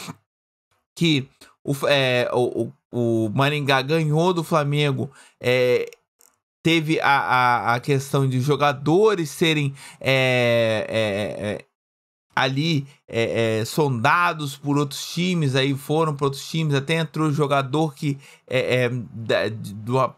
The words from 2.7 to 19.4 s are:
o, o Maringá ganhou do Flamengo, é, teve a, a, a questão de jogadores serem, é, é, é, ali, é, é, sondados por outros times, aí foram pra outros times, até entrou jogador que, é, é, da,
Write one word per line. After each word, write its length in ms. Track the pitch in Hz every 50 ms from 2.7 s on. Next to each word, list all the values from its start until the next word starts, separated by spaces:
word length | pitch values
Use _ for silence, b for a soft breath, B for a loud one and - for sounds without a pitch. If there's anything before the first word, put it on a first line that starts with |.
| - _ _ _ -
o, 320 | 120 120 117 117 110 113
o 40 | 110 101
Maringá 460 | 131 139 143 151 147 143 131 139 131
ganhou 520 | 131 135 160 165 160 151 147 156 170 185 185
do 80 | 170
Flamengo, 720 | 160 - 175 156 147 143 143 147 147 143 135 123 117 - B B B B B B
é, 540 | - 123 123 127 123 123 123 110 - - - _ _ _ _ _ _ _ _ _ _ _ _ _
teve 380 | - 160 165 165 156 151 160 -
a, 80 | - 131
a, 680 | 139 135 107 87 127 127 123 123 120 113 98 113 117
a 40 | 123
questão 480 | - 151 139 135 135 - - 139 135 131
de 140 | 127 127
jogadores 880 | 123 143 147 131 147 147 139 131 139 143 160 190 214 220 208 180 165 143
serem, 440 | - - 180 165 156 151 147 139 135 B B B B B
é, 880 | - 131 135 135 131 127 127 123 120 120 117 117 113 113 110 107 - -
é, 580 | 87 113 110 107 98 101 107 80 - - 92 107
é, 180 | 95 - - _ _ _ _ _ _ _ _ _ _ _ _ _ -
ali, 500 | 131 131 135 135 135 151 170 160 135 135 B B B B -
é, 520 | - 117 113 95 78 113 113 113 110 110
é, 60 | 110
sondados 920 | - - - 151 143 131 113 110 143 160 175 175 175 165 156 151 139 139 -
por 200 | - 143 143 143
outros 360 | 147 139 139 - - - -
times, 420 | 170 175 185 180 170 156 135 127
aí 180 | 139 135 139 139
foram 400 | 135 - - 151 160 165 156 147
pra 120 | 139 147
outros 200 | 139 135 139 - -
times, 280 | - 160 160 151 143
até 200 | 135 139 151 160
entrou 360 | 165 160 156 - 156 156 156
jogador 640 | 139 143 151 135 143 139 135 127 131 156 160 156 135
que, 220 | - 160 143 135 139 B B B B B
é, 380 | - - 131 107 82 120 127 123
é, 60 | 120
da, 580 | 127 123 110 - - 110 113 110 120 92